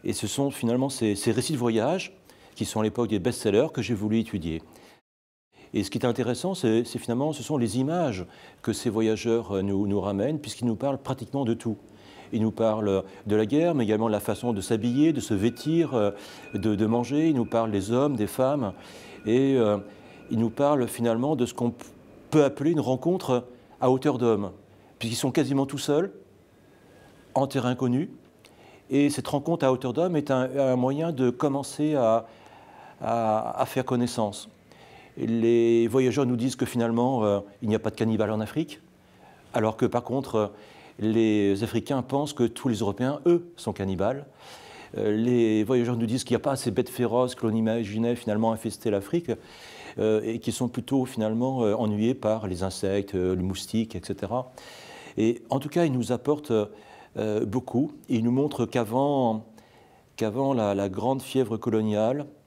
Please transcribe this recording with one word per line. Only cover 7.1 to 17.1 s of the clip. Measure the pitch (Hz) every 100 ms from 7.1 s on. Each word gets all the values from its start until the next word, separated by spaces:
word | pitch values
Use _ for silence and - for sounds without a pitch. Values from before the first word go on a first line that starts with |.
| 120 151
ce | 147
sont | 113 151
les | 117 113
images | 131 175 156 92 87 - - -
que | -
ces | 104 123
voyageurs, | 107 110 107 120 117 107 98
euh, |
nous, | 98 98 101
nous | 101
ramènent, | 101 101 117 156
puisqu'ils | - - 120
nous | 110
parlent | 139 135
pratiquement | - 131 107 139 123
de |
tout. | 117 113 107 - - - - -
Ils | 117
nous | 110
parlent | 107 113 107 104 95 - - 104
de | 107
la | 110
guerre, | 143 170
mais | 151 110
également | 107 113
de |
la | 104
façon | - 101 120
de | 104
s'habiller, | 98 113 120 123 156
de | 143
se | - 104
vêtir, | 113 120 151 165 151
euh, | 120 104 - - - - 104
de, | 101 104
de | 107
manger. | 117 120